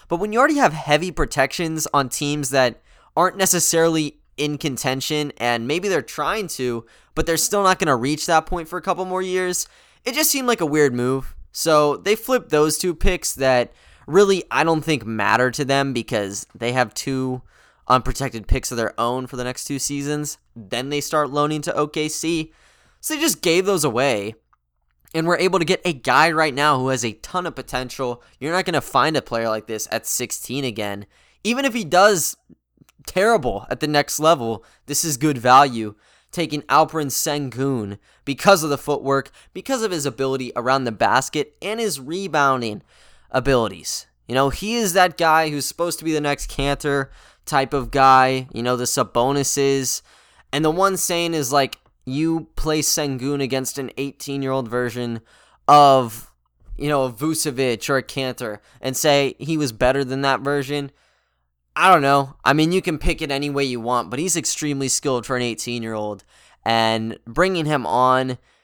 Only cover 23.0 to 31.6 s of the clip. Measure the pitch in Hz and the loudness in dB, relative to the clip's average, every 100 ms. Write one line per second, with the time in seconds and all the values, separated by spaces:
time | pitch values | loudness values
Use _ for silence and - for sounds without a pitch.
23 | - 302 311 - 175 170 190 190 143 113 | -8 -2 -2 0 0 2 2 0 0 0
24 | 139 107 104 - _ _ _ _ _ _ | 0 0 -4 -10 _ _ _ _ _ _
25 | _ 160 165 175 185 185 165 185 180 139 | _ -4 0 2 2 2 0 0 -2 -4
26 | - 131 160 156 156 131 151 135 131 131 | 2 4 4 4 0 2 2 2 0 -2
27 | 117 104 - 185 180 135 127 127 127 - | -4 -8 -8 -6 -6 -8 -8 -8 -8 -6
28 | 127 120 _ _ 143 180 185 156 - 135 | -6 -6 _ _ -4 -2 0 -2 0 2
29 | 143 156 - 117 113 110 - 110 - 113 | 2 0 -2 -2 -2 -4 -6 -8 -6 -6
30 | - - 120 - - 131 135 107 104 101 | -6 -6 -6 -8 -8 -6 -6 -4 -6 -8
31 | 101 _ _ _ 208 247 | -12 _ _ _ -4 -2